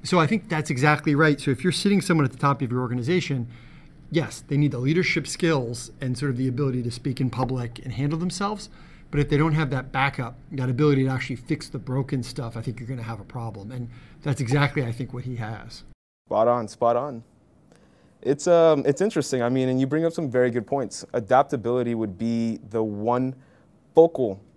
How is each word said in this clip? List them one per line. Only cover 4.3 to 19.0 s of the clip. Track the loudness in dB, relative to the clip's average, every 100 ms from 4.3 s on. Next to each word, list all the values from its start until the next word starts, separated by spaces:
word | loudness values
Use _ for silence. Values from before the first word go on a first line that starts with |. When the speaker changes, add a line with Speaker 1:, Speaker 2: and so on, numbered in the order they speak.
| -8 -2
Speaker 1:
they | 2
need | 2
the | 0
leadership | 0 2 2 0 -4
skills | -2 0 2 -2 -8 -12 -8
and | -6 -2
sort | -2
of | -2
the | -2
ability | 0 -2 -2
to | -4
speak | -6 -6 -2
in | -2
public | 0 -2 -2 -6 -10
and | -10
handle | -4 -2 -2
themselves. | -4 -4 -4 -4 -12 -18 -20 -20 -4
But | -2
if | 2
they | 2
don't | 2
have | 2 0
that | -2 -4
backup, | -2 -2 -2 -8 -10 -12
that | -6 -4
ability | 2 4 4 2
to |
actually | -2 -4 -8
fix | -6 -6 -6
the | -12
broken | -6 -4 -2 -4
stuff, | -6 -8 -8 -8
I |
think | -8 -8
you're | -10
gonna | -10
have | -8 -10
a | -10
problem. | -10 -10 -10 -12
And | -10 -10 -14 -20 -10
that's | -6 -4
exactly, | 0 2 2 0
I | -4
think, | -6 -8
what | -8
he | -10 -8
has. | -8 -10 -14 -18 -20 -20 _ _ _
Speaker 2:
Spot | 2 4
on, | 2 -2
spot | -2 0 2
on. | -2 -10 -16 _ _ _ _ _ _ _ _ _
It's, | -2 0 6
um, | 8 8 6 4
it's | 2